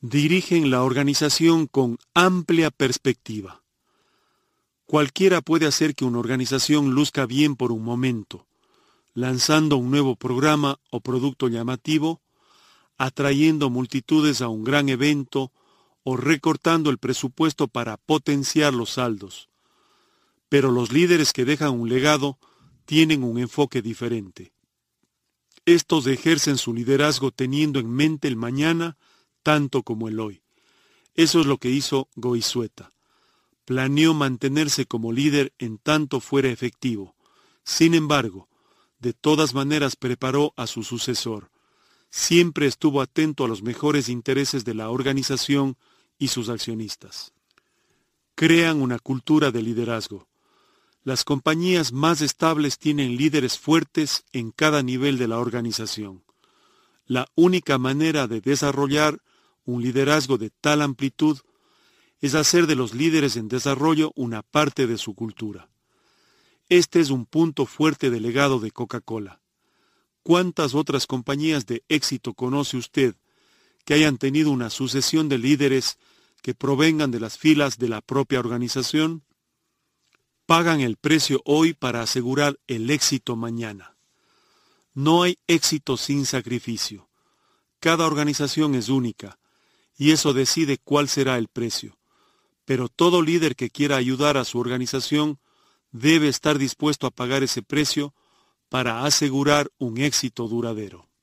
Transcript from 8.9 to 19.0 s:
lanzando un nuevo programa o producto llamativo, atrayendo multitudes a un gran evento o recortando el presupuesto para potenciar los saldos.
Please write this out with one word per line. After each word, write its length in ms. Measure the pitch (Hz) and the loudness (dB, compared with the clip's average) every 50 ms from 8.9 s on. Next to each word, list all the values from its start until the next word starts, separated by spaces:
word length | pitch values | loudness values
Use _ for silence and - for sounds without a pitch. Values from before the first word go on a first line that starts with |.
| _ _ _ _ _ | _ _ _ _ _
lanzando 600 | 117 123 127 131 127 123 - 156 156 156 156 147 | -4 -4 -2 -2 -2 0 2 2 2 4 2 2
un 140 | 135 120 123 | 0 0 0
nuevo 260 | 135 143 143 135 123 | 0 2 2 0 0
programa 600 | - - 123 123 127 139 151 151 151 147 139 139 - _ _ | -4 -4 -4 -2 0 2 2 2 2 0 -2 -4 -6 _ _
o 100 | - 120 | -12 -10
producto 480 | - - 127 127 120 139 131 _ - 123 | -6 -4 -4 -2 -2 -4 -4 _ -4 -2
llamativo, 720 | 117 113 117 120 127 123 _ - 156 156 143 160 165 165 _ _ _ _ _ _ _ _ _ _ _ _ _ _ _ _ | -2 -2 -4 -4 -6 -6 _ 0 0 0 0 0 -4 -6 _ _ _ _ _ _ _ _ _ _ _ _ _ _ _ _
atrayendo 720 | 135 131 - - 143 139 139 139 151 160 160 151 147 135 | -6 -6 -4 -2 -2 0 2 4 4 4 4 2 0 -2
multitudes 720 | 120 123 131 120 - 135 123 - 160 156 151 151 139 107 127 | -2 -2 -4 -4 -4 -8 -2 2 2 4 4 2 0 0 -4
a 60 | 120 | -4
un 160 | 113 107 107 | -6 -6 -4
gran 240 | 120 139 147 143 139 | 0 0 0 2 0
evento 640 | 131 120 131 147 151 143 135 131 - 139 135 131 _ _ _ _ _ _ _ _ _ _ _ | 0 0 0 0 0 0 -4 -4 -4 -4 -4 -4 _ _ _ _ _ _ _ _ _ _ _
o 120 | 135 127 | -4 -4
recortando 720 | 123 123 147 160 143 - 160 156 131 _ 170 165 165 156 151 | -2 0 0 0 0 2 -2 -2 0 _ 0 2 2 2 0
el 80 | 131 110 | -2 -2
presupuesto 720 | - 117 127 - - 131 - - 160 160 147 - 151 123 | -2 -6 -6 -4 -4 -8 -4 -2 -2 -2 0 -2 -4 -4
para 280 | _ 127 117 113 107 | _ -6 -6 -6 -8
potenciar 800 | 107 _ - 156 156 147 - 147 139 139 - - 156 151 147 135 | -12 _ 0 0 0 2 0 -2 -2 -2 -2 0 2 2 2 2
los 160 | 120 117 - | 0 -4 -6
saldos. 580 | - - | -4 -4